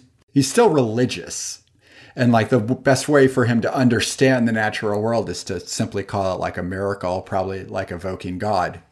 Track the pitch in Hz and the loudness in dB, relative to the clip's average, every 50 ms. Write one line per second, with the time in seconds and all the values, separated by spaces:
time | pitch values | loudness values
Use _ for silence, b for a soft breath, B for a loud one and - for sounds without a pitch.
0 | _ _ _ _ _ _ - 143 135 - - 233 240 208 156 143 123 110 107 117 | _ _ _ _ _ _ 0 2 2 2 4 4 4 6 6 4 2 2 2 0
1 | 127 113 - 87 - - - - - - - - _ _ _ b b b b b | 0 0 -2 -6 -10 -10 -10 -10 -10 -10 -12 -14 _ _ _ b b b b b
2 | b b b - 123 120 117 113 110 - 135 123 104 113 127 - - 139 131 131 | b b b 0 2 4 4 4 4 4 2 2 2 2 -2 0 2 2 2 2
3 | - - 151 143 135 131 135 131 120 117 120 117 104 113 - 139 131 123 113 104 | 2 2 4 6 6 6 4 2 2 2 2 2 0 0 0 2 2 4 4 2
4 | - - - - 139 131 131 127 117 117 113 110 107 107 107 - 117 104 104 104 | 0 -2 0 2 4 4 4 4 2 0 0 0 -2 -2 -2 -2 -4 -2 -2 0
5 | 107 113 117 113 104 - - - - - 98 87 - - - - 110 104 - 101 | 0 0 0 -2 -2 -4 -8 -10 -8 -8 -8 -8 -8 -8 -4 -4 -4 -4 -2 -6
6 | 95 - - 101 95 95 92 - 80 87 - - 90 90 95 95 98 98 101 - | -8 -4 -4 -2 -2 -2 -2 -2 -4 -6 -6 -6 -6 -6 -4 -4 -4 -4 -4 -4
7 | - 90 90 92 - - 104 95 92 95 95 95 90 - - 95 95 - 92 85 | -4 -4 -4 -4 -4 -4 -2 -2 -2 -2 -4 -8 -10 -8 -8 -8 -6 -6 -8 -8
8 | 90 95 92 - - 92 90 87 101 104 107 92 87 80 - 87 - _ | -8 -8 -8 -8 -8 -8 -6 -4 -4 -2 0 0 0 -2 -4 -10 -18 _